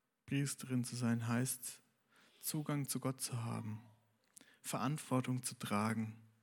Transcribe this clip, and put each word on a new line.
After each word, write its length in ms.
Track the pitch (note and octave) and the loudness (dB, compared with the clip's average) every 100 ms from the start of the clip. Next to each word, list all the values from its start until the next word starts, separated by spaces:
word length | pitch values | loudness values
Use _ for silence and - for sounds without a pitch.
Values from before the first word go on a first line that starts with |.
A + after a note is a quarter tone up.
| _ _ - | _ _ -2
Priesterin 580 | C#3+ C#3 - B2+ B2+ | 0 2 -2 0 0
zu 120 | A#2+ B2 | 2 0
sein, 300 | A#2 A#2 A2+ | 2 2 2
heißt, 540 | A#2+ C3 - - - _ _ _ _ - - | 2 2 -2 -8 -12 _ _ _ _ -20 -10
Zugang 480 | - D#3 D3 D3 C3 | -4 -2 0 0 0
zu 120 | - | 0
Gott 200 | C3 C3 | -2 -2
zu 240 | - A#2+ | -4 -2
haben, 360 | A#2 A2+ A2 A2 - - _ _ _ - - - | -2 -4 -4 -8 -12 -20 _ _ _ -20 -20 -12
Verantwortung 800 | - B2+ A#2+ D#3 - B2+ B2 B2+ | -6 0 0 0 2 2 4 0
zu 120 | - | -2
tragen 600 | - - G#2 A2 A2+ G#2+ - - _ | -6 0 2 4 2 -2 -6 -18 _